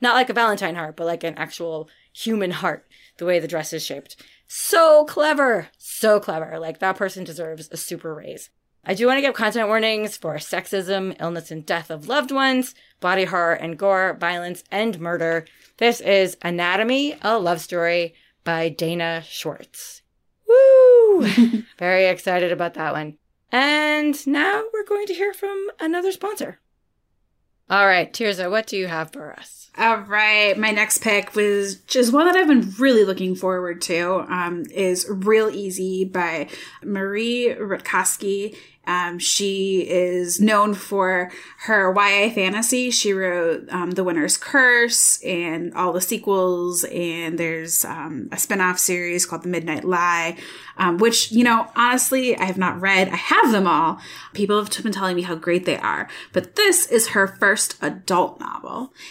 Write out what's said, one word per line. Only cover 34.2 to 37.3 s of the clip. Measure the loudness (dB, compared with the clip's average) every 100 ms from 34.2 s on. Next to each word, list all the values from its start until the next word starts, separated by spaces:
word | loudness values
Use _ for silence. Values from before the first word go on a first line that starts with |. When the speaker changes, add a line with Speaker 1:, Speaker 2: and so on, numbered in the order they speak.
| -4
Speaker 2:
um, | -4 -4 -6 -6
is | -2 -2 -2 -4
Real | -2 2 4 2
Easy | -2 -6 -6 -4 -2
by | -2 -2 -2 -4 -6 -12 -18 -14
Marie | -6 -4 -4 -2 -2